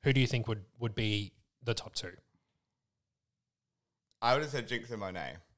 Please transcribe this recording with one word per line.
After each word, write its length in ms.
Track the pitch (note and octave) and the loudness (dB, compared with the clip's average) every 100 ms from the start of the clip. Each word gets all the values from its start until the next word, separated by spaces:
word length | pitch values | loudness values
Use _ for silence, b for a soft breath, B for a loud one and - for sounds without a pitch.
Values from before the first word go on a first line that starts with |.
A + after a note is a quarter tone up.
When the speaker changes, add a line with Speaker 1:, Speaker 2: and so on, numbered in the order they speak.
Speaker 1:
Who 100 | C#3+ | 4
do 80 | C3+ | 4
you 60 | B2+ | 4
think 220 | A#2+ A#2 | 2 0
would, 160 | G#2+ - - | -4 -6 -6
would 160 | A#2 | -4
be 380 | G#2 G#2+ G#2 G2+ _ _ _ | 0 2 2 -2 _ _ _
the 120 | A#2 | -4
top 200 | A2+ - | -4 -2
two? 180 | - F2+ F2+ _ _ _ _ _ _ _ _ _ _ _ _ _ _ _ _ _ _ _ _ | -6 -6 -14 _ _ _ _ _ _ _ _ _ _ _ _ _ _ _ _ _ _ _ _
Speaker 2:
I 100 | A#2 | 2
would 80 | C3 | 4
have 80 | D3+ | 2
said 180 | C3+ A2+ | -2 -2
Jinx 220 | A#2+ A#2+ | -6 -6
and 100 | A2 | -6
Monet. 340 | G2 F#2 C#2 D#2 _ | -6 -6 -8 -10 _